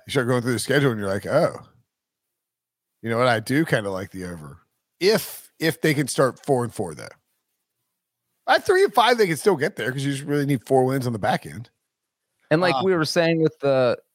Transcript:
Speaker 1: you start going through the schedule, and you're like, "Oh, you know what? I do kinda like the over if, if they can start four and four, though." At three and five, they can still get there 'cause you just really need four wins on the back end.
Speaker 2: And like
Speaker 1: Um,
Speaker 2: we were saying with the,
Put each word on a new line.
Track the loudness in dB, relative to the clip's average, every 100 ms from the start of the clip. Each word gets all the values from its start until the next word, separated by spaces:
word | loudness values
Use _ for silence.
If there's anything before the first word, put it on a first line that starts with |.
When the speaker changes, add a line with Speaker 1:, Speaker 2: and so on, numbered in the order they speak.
| -6
Speaker 1:
you |
start | -2 0
going | 0
through | 0
the | -2
schedule, | 0 2 2
and | 0
you're | -4
like, | -4 0
"Oh, | 0 0 -4 -18 _ _ _ _ _ _ _ _ _ _ _ _ _
you | -6
know | 0
what? | 2
I | 0
do | 0 -2 0
kinda | -2 -2
like | -6 -10
the | -10
over | -12 -12 -16 -20 _ _ _ -2
if, | 0 0 -2 -16 -18 -4
if | -2 0
they | 0
can | 0 -2
start | 2 0 0 -2
four | -2
and | -2
four, | -6 -10
though." | -10 -16 -18 _ _ _ _ _ _ _ _ _ _ _ _ 0
At | 0
three | 4 2
and | 4
five, | 4 2 4
they | 2
can | 0
still | 0 0
get | -2 -4
there | -6
'cause | -4
you | -4
just | -4
really | -4 -2 0
need | 0 2
four | 2 2
wins | 0 -4
on |
the | -4
back | -2 -2
end. | -4 -16 -18 _ _ _ _ _ _ _ -2
Speaker 2:
And | 0
like | 2 0
Speaker 1:
Um, |
Speaker 2:
we | 0
were | 0
saying | 0 2 2 2
with | 0 0
the, | 0 2 2 0 _